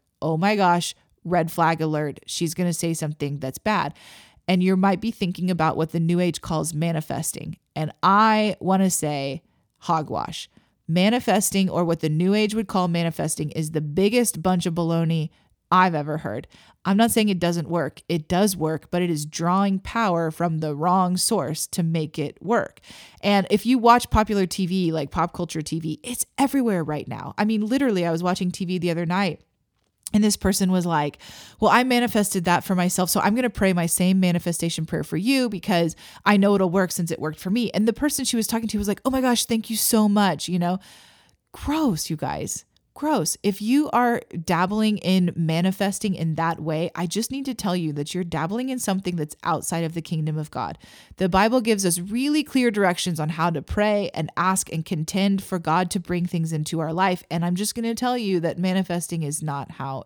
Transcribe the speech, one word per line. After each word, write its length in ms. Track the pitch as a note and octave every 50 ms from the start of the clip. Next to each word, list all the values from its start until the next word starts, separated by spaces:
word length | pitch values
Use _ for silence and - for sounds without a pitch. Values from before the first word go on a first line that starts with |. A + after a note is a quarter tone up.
| _ _ _ _
"Oh 160 | - D#3 D#3+
my 200 | D#3+ F#3 G3+ A3
gosh, 400 | G#3 F#3+ F3 F3 F3 E3 - - - _ _ _ _ _
red 280 | E3 F3+ F3 E3 E3 -
flag 280 | - E3 D#3+ E3 D#3
alert. 380 | D#3+ D#3 D3+ D3+ D3+ D3 B2+ - -
She's 280 | - - - F3 D#3+ E3
gonna 180 | - F3+ F3 E3
say 200 | - - E3+ E3
something 460 | - E3 D3+ D3+ - D3 C#3+ C#3+ C#3+
that's 200 | C3 C3 - -
bad." 360 | - G#3+ G#3+ F3+ C#3+ C#3+ - - - - - - - - _ _ _ -
And 120 | F#3 F3+
you 160 | F3+ F#3 F#3+
might 240 | F#3 F#3+ G3 G3 -
be 120 | - A3+ A3+
thinking 360 | - G#3 F3 F#3 - F3+ F3+
about 280 | F#3 E3 D#3+ D#3+ -
what 160 | - D#3+ D#3+ -
the 80 | E3+
New 180 | E3 E3 F3 F3
Age 220 | F3+ F3 D#3+ -
calls 340 | - - E3 D#3 D#3 D#3+ E3
manifesting. 840 | D3 E3 E3+ D#3+ D#3 D#3+ - - - D#3 - - - - - - - _ _ _
And 160 | D3+ D#3 D3+ - _ -
I 540 | F#3 G3 G#3 A3 A3 G#3+ G#3+ G#3+ G#3+ - -
wanna 320 | - F3+ F#3+ F#3+ F#3+ F#3
say 520 | - - - D3 D3 C#3 C#3 C#3 C3+ E3 - _ _ _ _ _ _ _
hogwash. 720 | - - E3+ D#3+ D3+ - - D#2 - - E3 - - - _ _ _ _ _ _ _ -
Manifesting, 800 | D#3+ F3+ F#3 G#3+ A#3+ B3+ A#3+ A#3+ F#3+ G#3+ G3 - F#3 G3 F#3+ F#3
or 140 | - E3 F3
what 160 | E3 E3 E3
the 80 | - D#3
New 260 | D3+ D#3 F3+ F#3 G3+
Age 220 | G#3+ G#3+ G3+ G#3+
would 100 | A3+ G#3+
call 220 | - - F#3 F3+ F3
manifesting, 640 | E3+ E3+ E3+ E3 D#3+ - D#3 D#3+ - - D#3 D3 -
is 180 | - D#3+ D#3
the 100 | D#3+ D3+
biggest 640 | D3+ D3 C#3+ F3 G3 G#3 A3+ B3 A#3+ - - D#3+ D#3
bunch 240 | F#3+ F#3 F3+ E3+
of 80 | F3+ E3
baloney 560 | E3+ E3+ E3 E3 E3 E3 D#3+ E3 D#3+ D3+ E3 - _ _ _ _ _ _ _
I've 240 | - F#3 F#3 F#3 E3
ever 240 | D3 C#3+ D3+ D3+ D#3
heard. 300 | - G#2 G#2 B2+ - - - - - - _ _ _
I'm 140 | - G3 G#3
not 140 | A#3 A#3 G#3
saying 180 | A#3 G#3+ G#3
it 80 | G3 E3+
doesn't 320 | F3 F3 E3+ E3+ D3+ -
work. 320 | E3+ E3+ C#3+ C3+ - - - -
It 180 | E3+ E3 D#3 -
does 260 | F3+ F3 G#3 G#3 F#3+
work, 340 | D#3+ D#3 D#3 D#3+ - - -
but 100 | - F3
it 80 | F3+ F3
is 160 | E3 D3 D3
drawing 540 | D3+ - - E3 F3 F3+ G3 G3+ G3+ G3 F#3+
power 520 | G3 - - A#3 A3+ G3+ E3+ E3+ E3 D#3+
from 280 | D#3 - E3+ F3 D#3+ D#3
the 160 | D#3+ D3+ D3
wrong 420 | C#3+ D#3 F3 F3+ F#3+ F#3 F3+ F3+
source 500 | F3+ - - A#3 F#3+ C#3 C3 D#3 - - -
to 140 | - - E3+
make 360 | E3 E3 E3 D#3 D3+ - -
it 180 | D3+ C#3+ - - -
work. 380 | E3+ A#3+ G#3+ - - - - _ - - - - - - - -
And 240 | G3+ G3+ G3 F#3 -
if 160 | G#3 G#3 -
you 140 | A#3 C4 B3
watch 320 | G#3+ A#3+ A#3 B3 - -
popular 340 | - A3+ G#3+ G#3 G#3+ G3+ F#3+
T 220 | F3 - - F#3+
V, 260 | E3+ F#3+ F#3+ F3+ E3 D#3+
like 180 | D#3 C#3+ C#3+
pop 220 | - F3+ D#3+ E3+ -
culture 300 | - F3 D#3+ - E3 D3+
T 180 | - E3 D#3+
V, 180 | D#3 D#3+ D3+ - -
it's 240 | A#3+ B3 - - - _
everywhere 480 | - C#4 C4+ - C#4 B3 A#3 G3 F3 D#3
right 240 | C#3+ D3+ D3 - -
now. 240 | A2 A2 - - - -
I 80 | G#3+
mean, 180 | G#3+ A3 G#3+ G#3+
literally, 400 | G#3 B3+ C4+ C#4 B3+ G#3 F#3 F3
I 60 | E3+
was 120 | E3 E3 F3
watching 280 | F3+ F3+ - F#3+ F3+
T 160 | - - G3
V 100 | F3 F#3
the 140 | F3+ E3 F3
other 160 | E3 E3+ F3
night, 340 | D#3+ F3+ F#3+ G3+ F3+ A#2 - _ _ _ _ _ _ _ _ _ _ _ _ _ - -
and 100 | G#3 G#3+
this 140 | G#3 G3+
person 340 | - - F#3+ G3 - G3 F#3
was 140 | F#3 F#3 E3+
like, 340 | F3+ E3 D3+ D3 D3 - - - - - - - - - -
"Well, 120 | A3 -
I 140 | C3 A#3 B3+
manifested 600 | C4 B3 A#3+ A#3+ A#3 - A3 G3+ - - F#3+ E3
that 200 | F3+ F3 D3+ -
for 100 | - G3
myself, 340 | F3+ F3 F3+ - - F3+ E3+
so 120 | - G3+
I'm 140 | - G3+ G#3+
gonna 140 | B3 B3+ A#3+
pray 240 | - - G#3+ F#3+ F#3
my 140 | F3 E3
same 340 | E3 - - F3+ F3+ F#3+ F#3+
manifestation 640 | F#3 F3+ F3 F3 - F3 E3 - E3+ E3+ - - D#3+
prayer 200 | - - D#3+ D3
for 120 | - -
you 320 | D#3 F#3 B3 C#4 C4+ B3+ A#3
because 480 | G#3 F3 - - G3+ E3+ E3+ D#3+ - - - - - - _
I 100 | G3 G#3
know 180 | G3+ G3 G3+ G3+
it'll 140 | G3 F#3+ F3
work 240 | E3 G3 F#3+ E3+ -
since 180 | - E3+ D#3+
it 100 | E3 -
worked 200 | C3+ D#3 D3+ -
for 80 | - F#3
me." 220 | G3 B3 A#3+ -
And 180 | - F#3+ G#3+ A#3
the 60 | A3
person 320 | - C#4+ D4+ D4 - C4
she 100 | - -
was 120 | A#3 G#3+ -
talking 200 | A#3+ A3+ A3+ G#3+
to 80 | -
was 120 | G#3 G3+ G3+
like, 120 | G3+ - _
"Oh 40 | C4
my 120 | B3+ C4 B3+
gosh, 240 | B3+ A#3+ A#3 -
thank 240 | - A#3 A3+ A3 -
you 60 | A3+
so 300 | G#3+ - - - A3 G#3+
much," 420 | G#3 G3+ G#3+ G3+ F#3+ D#3 - - -
you 100 | F3+ F3+
know? 220 | F3 F3 F#3 F#3 - - - - - - _ _ _ _ _ _ _ _ -
Gross, 580 | - - - D4 D#4+ D#4 C4 F3 D#3 - -
you 60 | E3
guys. 500 | D3 D3+ C3+ D3 D3+ - - - - - _ _ _ _ _ _
Gross. 440 | - C#4+ D4+ D#4 A3+ D#3 F3+ - - -
If 200 | G3+ G3 - G#3
you 260 | A3 B3+ C#4+ D4+ -
are 320 | - A#3+ B3 A#3+ A#3+ - - _ - F3 D#3+
dabbling 540 | - F3+ D#3+ F3+ F#3 G#3 G#3+ A3 G#3+ G#3+ -
in 340 | - F3+ F#3 F#3+ F3+ F3 -
manifesting 800 | - E3 D#3 E3 E3 F3 F#3 F#3+ - G#3 G3 G3 - - G#3 F3+
in 200 | - E3 D#3+ D#3
that 260 | D#3 E3 E3 E3+ -
way, 300 | D#3 D#3+ D#3 D3+ E3+ - -
I 120 | - F3
just 240 | F3 - G3+ A3+ -
need 160 | B3+ C#4 C4+
to 80 | C#4 B3
tell 200 | - - G3+ F#3
you 160 | F#3 E3 D#3 C#3+
that 180 | D3 C#3+ - -
you're 100 | F3+ F#3+
dabbling 460 | E3+ E3 D3+ D3+ E3+ G3+ A#3+ B3+ C4
in 100 | C4 B3+
something 380 | - - F#3+ F#3+ F#3+ F3+ F3
that's 180 | E3+ D3+ D3+ - - -
outside 400 | - D#3+ C#3 - - F3 E3 E3+
of 120 | D#3 E3
the 80 | E3+ D#3+
kingdom 340 | - E3+ D#3 D3+ D#3 D3+
of 140 | D#3 D3+ D3+
God. 260 | - - A#2 D2+ D3+ - - - - - - _ -
The 140 | - F#3+ F#3
Bible 320 | F3 F#3+ G#3 A3+ A#3+ C4 G#3+
gives 240 | A#3 A3 G3+ G3
us 120 | F3+ E3+ F3
really 460 | F3 G3+ G#3 A#3+ C4+ D4 D4+ D#4 D4
clear 260 | - - C4+ B3 A#3+
directions 480 | G3+ G#3 G3+ F3+ F3 - - F#3 E3+ D3+
on 120 | D3+ D3+
how 180 | E3 E3 D#3+ F3
to 140 | E3 D3 -
pray 480 | - - G#3 G#3 G#3+ G#3 G#3 G3+ - -
and 180 | - D#3 - -
ask 340 | - E3+ F#3 F#3+ F#3+ - -
and 140 | - D#3+ D#3+
contend 580 | - F3 D3+ D#3+ - - F#3+ G3 G3+ G3 F#3+ -
for 160 | - F#3+ F3+
God 320 | E3 E3 D#3 F3+ F#3 F3 -
to 80 | G3
bring 260 | E3+ - F3+ F3 F3
things 260 | F3 - E3+ E3 D#3+ E3
into 280 | D#3 D3+ - - D#3+
our 120 | D#3+ D#3 E3
life. 320 | F3 F#3+ G3 F#3 F3+ - _
And 160 | D3 E3+ E3+
I'm 100 | F3 F3+
just 180 | F3+ G#3 G#3 -
gonna 200 | A#3 A3+ A#3 A#3
tell 240 | A3 B3 B3 B3 B3
you 220 | A3+ G3 F#3+ F3
that 180 | D#3+ E3 - -
manifesting 640 | F3 F#3 F#3 F#3+ F#3 - F3 E3+ E3 - E3+ E3 D#3
is 200 | C#3+ D3 - D#3
not 280 | D3+ C#3 C#3 B2+ -
how 340 | E3 - C3+ C3+ C3+ C3+ -